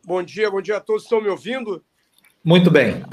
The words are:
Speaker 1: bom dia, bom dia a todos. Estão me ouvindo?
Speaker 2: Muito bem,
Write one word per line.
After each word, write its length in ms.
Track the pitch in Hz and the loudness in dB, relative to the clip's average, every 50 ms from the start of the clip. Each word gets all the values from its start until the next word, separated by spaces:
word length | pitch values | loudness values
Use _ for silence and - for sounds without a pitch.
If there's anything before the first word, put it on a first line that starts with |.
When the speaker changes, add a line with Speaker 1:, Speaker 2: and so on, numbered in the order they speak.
| _ | _
Speaker 1:
bom 200 | 180 175 185 180 | -6 -6 -6 -6
dia, 280 | 165 - 202 214 208 | -6 -6 -4 -4 -4
bom 120 | 196 196 190 | -4 -6 -6
dia 160 | 165 214 196 | -6 -6 -6
a 20 | |
todos. 220 | - - 220 214 214 | -6 -6 -6 -6 -4
Estão 180 | - 240 220 | -2 -4 -2
me 80 | 220 202 | -2 -2
ouvindo? 560 | 185 143 - 190 247 269 240 214 185 160 _ _ _ _ _ _ _ _ _ _ _ _ - | -6 -6 -6 -8 -8 -8 -8 -10 -12 -12 _ _ _ _ _ _ _ _ _ _ _ _ 0
Speaker 2:
Muito 260 | 160 170 185 180 175 | 4 4 6 6 6
bem, 300 | 151 147 127 107 92 - - - | 6 6 4 4 0 -6 -8 -6